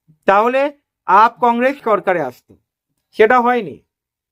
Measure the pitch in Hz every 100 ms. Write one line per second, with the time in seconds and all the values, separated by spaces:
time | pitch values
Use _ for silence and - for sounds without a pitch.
0 | _ _ - 196 233 262 285 294 _ _
1 | - 202 233 233 240 233 254 277 233 202
2 | 180 175 135 - _ 92 _ _ _ _
3 | _ - 220 254 240 247 180 113 _ _
4 | _ _ _